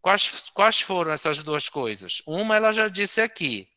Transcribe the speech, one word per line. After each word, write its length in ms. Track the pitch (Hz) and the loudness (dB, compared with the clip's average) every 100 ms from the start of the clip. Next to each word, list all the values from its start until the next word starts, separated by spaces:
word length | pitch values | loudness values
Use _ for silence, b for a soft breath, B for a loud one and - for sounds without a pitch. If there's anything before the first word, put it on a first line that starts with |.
Quais, 480 | 180 202 - - - | 4 4 2 -4 -10
quais 320 | - 208 226 | 2 4 4
foram 300 | - 185 160 | -2 -2 -2
essas 300 | 151 - 147 | -2 -2 -2
duas 280 | 151 147 - | -2 -4 -4
coisas? 520 | 147 120 101 92 - - | -4 -4 -6 -8 -10 -6
Uma 320 | 165 220 214 | -4 2 4
ela 160 | 220 | 4
já 140 | 214 220 | 2 0
disse 320 | 185 202 - | 0 -2 0
aqui 480 | 226 - 156 107 95 | -2 -2 -4 -4 -8